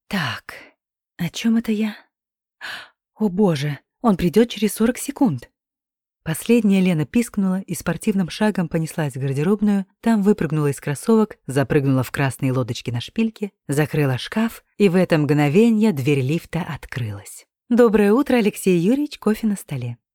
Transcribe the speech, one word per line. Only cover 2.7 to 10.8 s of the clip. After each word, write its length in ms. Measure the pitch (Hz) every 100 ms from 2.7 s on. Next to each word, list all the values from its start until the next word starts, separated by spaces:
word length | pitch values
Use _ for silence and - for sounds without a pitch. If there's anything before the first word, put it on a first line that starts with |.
| - - _ _ _
О 120 | 214
боже, 520 | 180 202 151 147 139 _ _
он 160 | 233 185
придет 320 | 175 202 233
через 260 | - 208
сорок 220 | - 226 247
секунд. 540 | - - 254 127 - _ _ _ _ _ _ _
Последняя 580 | - 160 - 233 208 196
Лена 240 | 185 160
пискнула 560 | 147 240 226 - 190 185
и 140 | -
спортивным 540 | 175 - 170 - 196 165
шагом 400 | - 214 196 165
понеслась 460 | 165 160 - 147
в 60 | 131
гардеробную, 680 | 139 135 165 208 208 202 185 _
там 220 | 233 220
выпрыгнула 460 | 196 208 160 151 147
из 120 | 139